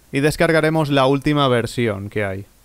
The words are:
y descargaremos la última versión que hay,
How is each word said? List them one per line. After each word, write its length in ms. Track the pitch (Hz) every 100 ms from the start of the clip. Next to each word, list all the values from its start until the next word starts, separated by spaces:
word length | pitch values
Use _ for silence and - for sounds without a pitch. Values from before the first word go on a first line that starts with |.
| _
y 80 | 143
descargaremos 720 | 151 - 170 156 156 160 143
la 180 | 139 131
última 400 | 139 151 147 139
versión 640 | 123 113 - 117 98 101
que 120 | 110
hay, 220 | 101 95 101 _